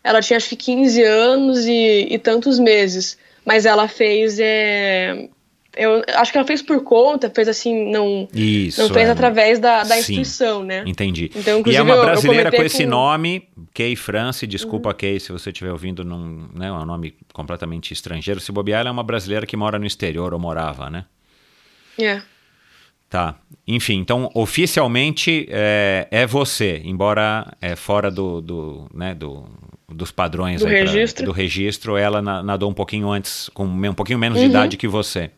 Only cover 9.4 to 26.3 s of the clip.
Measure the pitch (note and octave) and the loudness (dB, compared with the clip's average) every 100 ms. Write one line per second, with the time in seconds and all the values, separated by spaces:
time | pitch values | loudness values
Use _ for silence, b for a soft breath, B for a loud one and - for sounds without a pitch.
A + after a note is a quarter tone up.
9.4 | G#3+ A#3 A#3+ A3+ G#3+ A3+ A3+ G3+ - - | 4 6 4 4 4 0 2 -2 -2 -2
10.4 | A#3+ G#3 F#3+ F#3+ G3 F3 G2 E2 E2+ G#3 | -2 -2 -6 -8 -6 -4 -2 -2 -6 -4
11.4 | G#3 G#3+ A3+ C3+ C#3+ B3 A#3 E3+ - A3+ | 0 2 4 4 6 6 6 4 4 4
12.4 | A3 A#3+ D#3+ E3 C#3 B2 C3+ D#3 E3 F#3 | 4 4 2 0 0 2 2 0 -2 -4
13.4 | _ - E2 - A#2 B2 - G#2 B2 B2 | _ -20 -14 -6 -4 -4 -4 -4 -2 -4
14.4 | A2 F#2+ A3+ G#2+ G#2 F#2+ G2 G2 - F2+ | -6 -6 -6 -6 -6 -4 -4 -4 -6 -12
15.4 | G2 F2+ F2+ E2+ F#2 F2+ F2 F2 E2+ D#2+ | -12 -10 -10 -8 -8 -10 -10 -10 -12 -14
16.4 | E2 E2+ F#2+ F2 D#2+ E2+ D#2+ _ _ - | -16 -12 -10 -8 -8 -8 -10 _ _ -16
17.4 | D#2 F2 E2+ E2 - E2 F2+ E2 E2+ G2 | -12 -10 -8 -10 -10 -12 -10 -10 -6 -8
18.4 | - G2+ G2+ G#2+ B2 B2 A2+ A2+ F#2 G#2+ | -6 -6 -2 -2 -2 -6 -6 -6 -4 -6
19.4 | A2 A2 G#2 G#2 G#2 - F2+ D#2+ F2 E2+ | -6 -4 -4 -4 -6 -6 -6 -4 -6 -6
20.4 | E2+ D#2+ D#2+ C2+ C2+ E2 G2 _ b b | -6 -6 -6 -8 -12 -12 -14 _ b b
21.4 | b b b b b - G#3+ G3+ - b | b b b b b -4 -2 -2 -10 b
22.4 | b b b b b _ _ F2+ E2 D2+ | b b b b b _ _ -4 -4 -8
23.4 | _ - - A#2 - G2 F#2 B2 B2+ A2+ | _ -18 -4 -4 -2 -2 0 -2 -2 -2
24.4 | A2 - F3 - C3+ A#2+ D3 D#3 - D#3+ | -2 0 0 2 2 2 0 0 -2 -2
25.4 | - G#2 G#2+ G#2 G2+ F#2+ - A2 B2 | -2 -2 0 2 2 0 0 0 0